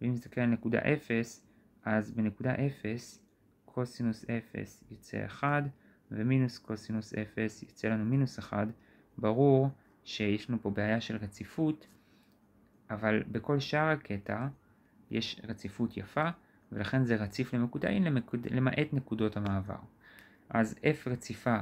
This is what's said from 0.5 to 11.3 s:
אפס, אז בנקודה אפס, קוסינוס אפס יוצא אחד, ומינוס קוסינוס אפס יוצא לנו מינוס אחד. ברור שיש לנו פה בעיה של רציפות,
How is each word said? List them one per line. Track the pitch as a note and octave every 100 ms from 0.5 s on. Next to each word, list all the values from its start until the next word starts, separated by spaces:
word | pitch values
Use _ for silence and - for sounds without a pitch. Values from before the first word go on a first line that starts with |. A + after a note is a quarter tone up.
| A2+ A2+ A2+
אפס, | - D3+ - A2+ A#2 - - _ _ _
אז | A2 A2 G#2+
בנקודה | A2+ G#2+ G2+ B2
אפס, | B2+ C#3 C#3 G#2+ A#2 - - _ _ _ _ -
קוסינוס | - A#2+ - A#2 A2 -
אפס | A#2 - G#2+ G2+ - -
יוצא | A2 - G#2+ G#2
אחד, | - C#3 D3 C#3 - - _ -
ומינוס | A2 A#2 C3 B2+ -
קוסינוס | - G#2+ - A2 G#2+
אפס | - G#2+ - A2 -
יוצא | - - A2
לנו | A2 A2
מינוס | C3+ C3 -
אחד. | - G#2 G#2+ - - - _ -
ברור | G#2+ A#2 C#3+ C3 C#3 - _ _
שיש | - - G#2 G#2+ -
לנו | A2+
פה | G#2
בעיה | G#2 G#2 A2+
של | - A2
רציפות, | G2+